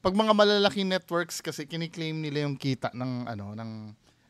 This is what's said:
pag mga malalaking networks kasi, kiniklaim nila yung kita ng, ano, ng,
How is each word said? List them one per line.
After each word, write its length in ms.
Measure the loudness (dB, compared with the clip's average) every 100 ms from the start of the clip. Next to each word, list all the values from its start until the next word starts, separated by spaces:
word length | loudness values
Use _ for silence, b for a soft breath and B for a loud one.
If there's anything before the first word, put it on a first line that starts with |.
| 2
pag 80 |
mga 240 | 2 4 6
malalaking 480 | 8 6 4 2 0
networks 560 | -2 0 -2 -2 -6
kasi, 240 | -8 -8 -8
kiniklaim 560 | -6 -6 -6 -6 -4
nila 240 | -4 -2 -2
yung 80 |
kita 400 | -2 -2 -2 -4
ng, 320 | -4 -6 -4 -6
ano, 320 | -8 -10 -10
ng, 320 | -10 -12 -14 -18 b b